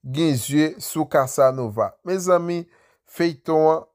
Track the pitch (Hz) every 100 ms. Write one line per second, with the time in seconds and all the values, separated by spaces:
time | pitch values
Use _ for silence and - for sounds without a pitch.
0 | 135 139 165 135 117 147 156 - - 160
1 | 151 151 131 - 131 131 117 107 101 _
2 | 180 190 180 180 170 170 170 _ _ _
3 | _ - 170 143 - 160 156 160 -